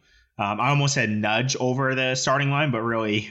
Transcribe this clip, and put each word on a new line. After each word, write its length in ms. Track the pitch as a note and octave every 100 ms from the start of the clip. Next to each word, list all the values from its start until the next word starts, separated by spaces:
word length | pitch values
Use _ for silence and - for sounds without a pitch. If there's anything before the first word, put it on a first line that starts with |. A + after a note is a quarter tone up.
| _ _ _ -
um, 200 | G2+ G#2
I 100 | B2
almost 260 | C#3+ C#3 C#3
said 160 | A2+
nudge 440 | G#2+ G#2+ A2+ B2+ -
over 340 | B2+ B2+ C3+
the 220 | C3 C3 B2+
starting 340 | - C3 C#3
line, 220 | C#3 D3+
but 100 | A#2
really 480 | A#2 A2+ A2 G#2 -